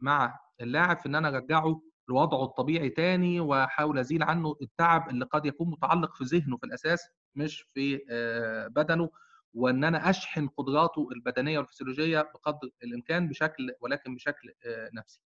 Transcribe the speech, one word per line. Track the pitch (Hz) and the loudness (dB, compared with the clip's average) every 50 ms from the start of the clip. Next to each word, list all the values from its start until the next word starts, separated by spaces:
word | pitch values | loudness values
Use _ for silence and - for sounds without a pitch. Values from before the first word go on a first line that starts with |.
مع | 127 139 143 143 131 120 123 - - _ _ - | -2 0 2 2 2 0 -2 -6 -16 _ _ -10
اللاعب | 120 120 127 151 175 180 170 165 | -6 -2 0 2 2 2 2 0
في | - | -2
إن | 143 143 | -2 0
أنا | 147 156 151 | 0 0 0
أرجعه | 135 131 127 131 156 160 156 160 160 156 - - _ _ _ - | 0 -2 -2 2 2 2 2 2 0 -2 -6 -14 _ _ _ 0
لوضعه | 127 131 156 160 156 131 131 | 2 2 4 4 2 0 0
الطبيعي | 127 - - 127 143 160 165 151 131 | -2 -2 -2 0 0 0 0 0 -2
تاني، | 113 - 165 180 185 180 180 180 175 175 | 0 0 2 2 4 4 4 2 2 2
وأحاول | 165 147 156 165 135 131 - - 151 151 143 135 | 0 2 2 2 2 2 2 0 0 2 2 0
أزيل | 127 123 156 165 156 | 0 0 0 0 2
عنه | 156 160 170 165 156 147 - 139 | 2 2 0 0 -2 -4 -6 -8
التعب | - - - 165 170 165 165 160 - | -10 -2 2 4 4 4 4 2 0
اللي | 131 123 123 | -2 -4 -2
قد | - - 151 147 | -2 -2 0 0
يكون | 147 139 - 170 175 | -2 -4 -2 -4 -4
متعلق | 156 - - 135 165 175 160 151 - | -2 -2 0 2 2 2 2 0 -4
في | - 139 | -6 -4
ذهنه | 127 156 175 151 135 127 | 0 0 2 2 0 -2
في | 120 - | -6 -6
الأساس | - - 123 - 156 170 170 - - _ _ _ _ _ | -10 -10 -4 -2 0 0 0 -2 -8 _ _ _ _ _
مش | 139 147 151 147 - - _ _ | -6 -6 -6 -6 -10 -14 _ _
في، | 139 139 139 139 135 - - | -2 -2 -2 -2 -4 -6 -6
آه، | 117 120 117 117 113 117 117 113 110 110 110 | -6 -4 -4 -2 -2 -2 -4 -4 -4 -6 -8
بدنه، | 113 120 147 151 156 165 160 170 156 - - - _ - - _ _ - | -2 0 0 2 4 2 2 2 0 -4 -10 -20 _ -20 -20 _ _ -4
وإن | 113 123 127 127 131 143 | 0 2 2 4 4 2
أنا | 160 165 156 - 180 | 2 2 2 2 2
أشحن | 190 - - - - 160 147 143 | 2 2 -2 -6 -4 -4 -4 -4
قدراته | - - 131 135 135 151 165 165 - 156 147 - 123 | -4 -4 -4 0 2 2 2 2 2 -2 -4 -4 -6
البدنية | 120 120 127 120 127 131 147 156 147 | -6 -6 -4 -2 -2 -2 0 -2 -2
والفسيولوجية | 139 - _ - 135 131 131 139 156 165 160 151 | -4 -6 _ -10 -10 -6 -4 -2 0 2 2 0
بقدر | 156 156 - - - 151 147 143 135 123 - _ 123 | 0 -2 -6 -6 -6 -4 -4 -4 -8 -14 -14 _ -12
الإمكان | 120 120 120 - - 165 175 180 160 | -10 -10 -8 -6 -2 -2 0 0 -2
بشكل، | 139 - 156 160 156 - 131 127 123 - | -2 -2 -2 -2 -2 -4 -6 -6 -6 -8
ولكن | 120 123 139 143 - 131 127 | -6 -4 -4 -6 -6 -8 -12
بشكل، | 123 - 147 143 - - 107 78 _ - | -6 -6 -6 -6 -6 -12 -20 -20 _ -10
آه، | 120 117 113 110 110 117 | -10 -10 -8 -10 -12 -12
نفسي. | 113 107 - - _ _ | -14 -14 -16 -20 _ _